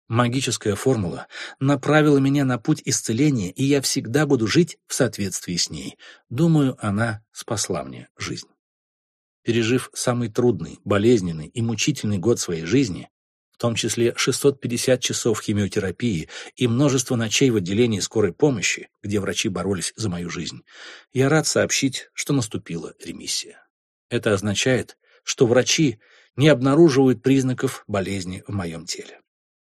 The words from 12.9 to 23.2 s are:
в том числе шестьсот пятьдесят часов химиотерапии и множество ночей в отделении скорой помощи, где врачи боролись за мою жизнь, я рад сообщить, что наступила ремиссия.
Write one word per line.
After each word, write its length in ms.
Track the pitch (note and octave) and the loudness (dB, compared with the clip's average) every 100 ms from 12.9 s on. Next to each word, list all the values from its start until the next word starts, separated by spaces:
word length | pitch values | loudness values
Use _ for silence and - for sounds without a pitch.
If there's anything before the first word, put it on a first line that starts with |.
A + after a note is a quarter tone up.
| - - _ _ _ _ | -4 -12 _ _ _ _
в 60 | - | -4
том 160 | A#2+ G#2+ | -4 -2
числе 380 | A#2 A#2 A#2 - | -2 0 0 0
шестьсот 440 | - B2+ C#3+ - | -2 2 2 0
пятьдесят 400 | B2 A#2+ - B2+ | -4 -2 0 0
часов 400 | - A#2+ A#2+ G#2+ | 0 -2 -2 -2
химиотерапии 880 | - G2+ F#2+ G#2+ F#2+ - A#2+ E2+ - - - - | -2 -2 0 -2 -4 -4 -2 -2 -6 -14 -14 -4
и 120 | B2 | 0
множество 480 | A#2+ D3 C3 - A#2+ | 2 2 2 0 -2
ночей 340 | A2 - C#3 | 0 2 2
в 60 | A2 | 2
отделении 460 | F2 G2+ A#2+ G2+ | 0 2 2 0
скорой 300 | - A2 G2+ | -2 0 0
помощи, 580 | - D3+ A2+ - - - _ | 2 2 2 -2 -4 -8 _
где 180 | G#2 G2+ | -6 -4
врачи 300 | F#2 F2 A2 | -4 -4 -4
боролись 440 | F#2 F#2 F#2 - - | -4 -4 -4 -6 -6
за 140 | A2 | -6
мою 200 | F2 E2+ | -6 -8
жизнь, 320 | D#2 - - - - - - _ | -8 -10 -12 -20 -20 -20 -20 _
я 160 | B2+ C3+ | 0 2
рад 200 | D#3 C#3 | 2 2
сообщить, 640 | G#2+ F2+ - C3+ - - | 2 2 0 -2 -4 -12
что 200 | - - | -10 -2
наступила 600 | C#3+ A2+ - - E2 D2+ - | 0 -2 -6 -8 -10 -10 -14
ремиссия. 640 | - - | -14 -12